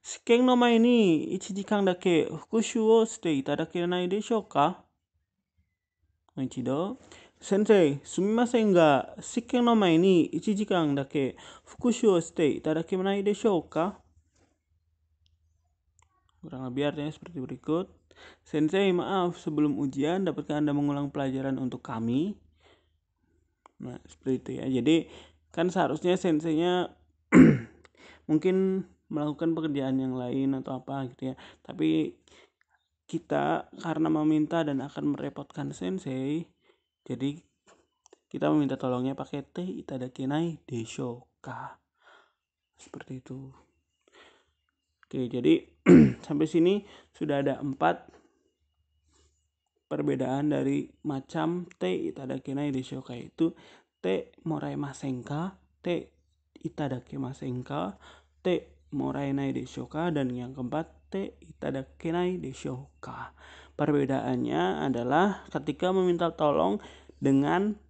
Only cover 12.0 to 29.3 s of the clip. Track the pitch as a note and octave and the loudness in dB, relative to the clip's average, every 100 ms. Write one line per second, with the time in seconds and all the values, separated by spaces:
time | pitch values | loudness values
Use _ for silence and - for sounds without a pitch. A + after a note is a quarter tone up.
12 | A3 F3 E3 - D3+ - D3+ D#3 E3 F#3+ | 4 4 0 0 0 2 -2 -2 -2 -2
13 | G3 G3+ G3+ G3+ A3+ F3+ - D#3 F3+ - | 0 0 -2 0 0 0 -2 -4 -4 -6
14 | _ _ _ _ _ _ _ _ _ _ | _ _ _ _ _ _ _ _ _ _
15 | _ _ _ _ _ _ _ _ _ _ | _ _ _ _ _ _ _ _ _ _
16 | _ _ _ _ D3+ C3 C3 B2+ C#3+ C#3+ | _ _ _ _ -16 -12 -8 -2 -2 -4
17 | D3 D3+ - C#3+ B2 B2+ - D#3+ F#3+ - | -10 -10 -14 -12 -10 -10 -4 -4 -4 -14
18 | _ - - - _ D#3 D3+ F#3+ G3 F3+ | _ -20 -20 -20 _ -2 0 2 2 2
19 | B2 F#3+ F3 E3+ - D3 D3+ G#2+ C#3 C#3 | 0 -2 -2 -4 -4 0 0 0 -4 -2
20 | D3 F#3 F#3 D3 D3 D3 D3 C#3+ C#3+ C#3+ | 0 0 -2 -4 -4 -2 0 0 0 -2
21 | C#3+ D3 C3+ C3+ C3+ C3 B2+ B2 - A#2 | -4 -4 -4 -2 -4 -4 -4 -6 -8 -4
22 | A2+ B2+ F#3+ G3+ _ _ _ _ _ _ | 0 0 -2 -6 _ _ _ _ _ _
23 | _ _ _ _ _ _ - _ B2 B2 | _ _ _ _ _ _ -20 _ -14 -14
24 | - - C3+ C3 - B2+ C3 C3 B2 E3 | -18 -10 -4 -4 -4 -8 -2 0 4 2
25 | - - - _ _ - F3+ F3+ D#3 D3+ | 0 -16 -20 _ _ -2 0 0 0 0
26 | F3+ F3+ F#3+ D3+ E3 D#3 F3 F3+ E3+ - | 0 0 2 0 0 0 0 0 -2 -10
27 | _ _ _ - E3+ - A3+ - - _ | _ _ _ 8 10 6 -4 -20 -20 _
28 | - - - D#3 F3+ F#3 F#3+ F#3+ F3 _ | -20 -18 -2 0 2 2 2 0 -6 _
29 | _ D#3 D3+ | _ -6 -4